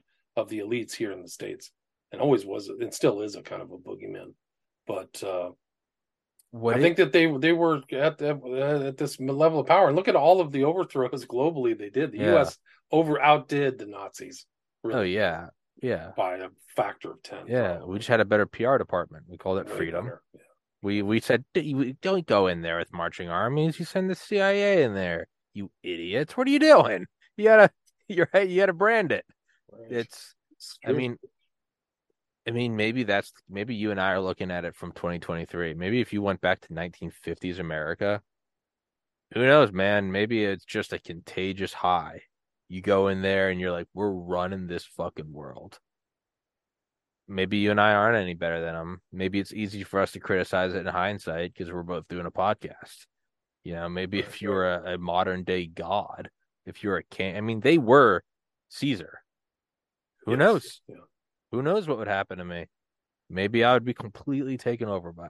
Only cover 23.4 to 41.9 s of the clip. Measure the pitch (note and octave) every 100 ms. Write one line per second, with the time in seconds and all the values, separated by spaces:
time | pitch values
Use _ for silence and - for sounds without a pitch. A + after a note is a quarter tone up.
23.4 | A2 C#3+ D#3+ D#3 F3 G3 F#3 F3+ - G#3
24.4 | G3 G3+ G3+ G3 C3 G2 F#2 E2 E2 _
25.4 | _ - G2 _ - F2 E2+ G#2 D#3 -
26.4 | C4 C#4 D#4 C#4 B2+ G2 F3+ _ _ -
27.4 | G#3+ A3 G3+ _ _ _ - F3 E3 F#3+
28.4 | G3 F3+ G3 E3+ G3+ A3+ F3 G#2 - _
29.4 | _ _ _ G#2+ A#2 A#2+ A#2 - - _
30.4 | _ _ - - - - B2 A#2+ - _
31.4 | _ _ _ _ _ _ _ _ _ _
32.4 | - A#2 A#2+ G#2+ G#2+ A#2+ A2 G2+ - -
33.4 | - F#2+ G#2+ A2+ G#2+ G2 F#2+ F#2+ F#2 F2+
34.4 | F#2 F2+ F2 - F2+ - F2 F2 - E2+
35.4 | E2 E2+ E2+ D#2 F2+ A#2+ A2+ G#2 G2+ F#2
36.4 | F2+ F2+ - D#2+ F2 - E2 - - E2
37.4 | F2+ F2+ E2+ D#2 D2+ E2+ G2+ G#2 _ _
38.4 | _ _ _ _ _ _ _ _ _ -
39.4 | B2+ D3 B2 F#2 G2 G#2 G2 F#2+ G#2+ A#2
40.4 | G#2 F#2+ - G#2+ G2+ E2 - E2+ - -
41.4 | F#2+ F#2+ F#2+ - F2+